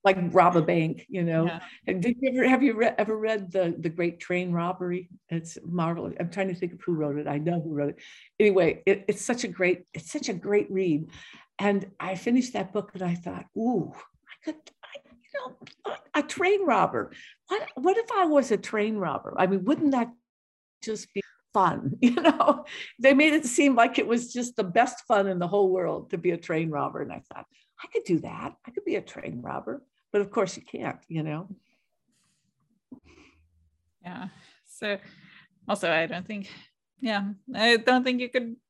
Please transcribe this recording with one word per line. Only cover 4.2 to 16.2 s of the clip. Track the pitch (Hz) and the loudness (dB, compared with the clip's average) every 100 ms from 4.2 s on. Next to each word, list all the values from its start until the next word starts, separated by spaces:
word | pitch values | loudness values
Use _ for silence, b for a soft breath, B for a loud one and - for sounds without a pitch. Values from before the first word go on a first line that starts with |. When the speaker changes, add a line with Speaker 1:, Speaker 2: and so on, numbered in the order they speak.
| - 180 180 | -4 -2 0
Speaker 1:
Robbery? | 175 175 180 180 175 180 185 _ | -2 -2 -4 -4 -4 -8 -20 _
It's | 170 165 - | -8 -8 -14
marvelous. | 170 175 165 170 - - | -6 -2 -2 -2 -6 -6
I'm | 170 | -6
trying | 202 190 | -4 -4
to | |
think | 180 175 | -4 -8
of | - | -6
who | - | -4
wrote | 160 147 143 | -2 -2 -4
it. | 147 | -4
I | 147 | -2
know | 156 175 | -2 -2
who | 160 | -2
wrote | 147 143 | -2 -4
it. | - B B B - | -4 B B B 2
Anyway, | 208 185 165 - | 4 6 4 4
it, | - 196 - | 2 2 0
it's | 202 | -4
such | - 240 | -4 -2
a | 208 | -4
great, | 175 180 180 - | 0 0 0 -4
it's | 165 - | -16 -10
such | 294 - | -8 -6
a | |
great | 180 190 208 208 | -6 0 0 2
read. | 190 185 147 160 B B B B - | -2 0 0 -2 B B B B -2
And | 202 202 - _ | 0 0 -2 _
I | 175 | -8
finished | 185 240 254 247 | -4 2 2 2
that | 208 185 | -4 -4
book | 208 - | -6 -8
and | 180 | -6
I | 180 | -4
thought, | 175 170 175 - | -4 -6 -12 -10
"Ooh, | - 233 220 - | -4 0 0 -4
I | - - _ _ - | -12 -20 _ _ -14
could, | - 311 - _ | -12 -12 -18 _
I, | - - | -20 -20
you | _ - _ 571 | _ -20 _ -12
know, | 508 508 - _ - - _ | -12 -16 -20 _ -12 -12 _
a, | |
a | 302 | -4